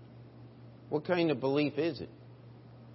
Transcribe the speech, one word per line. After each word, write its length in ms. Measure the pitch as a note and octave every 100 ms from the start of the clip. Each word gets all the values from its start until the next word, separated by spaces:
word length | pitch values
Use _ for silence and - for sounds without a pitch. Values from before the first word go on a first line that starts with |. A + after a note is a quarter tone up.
| - - - - - - - - -
what 180 | D3 D3+
kind 240 | F3 E3
of 100 | B2+
belief 380 | C3+ C#3+ D3 C#3
is 220 | E3 A#2
it? 100 | E2 - - - - - - - -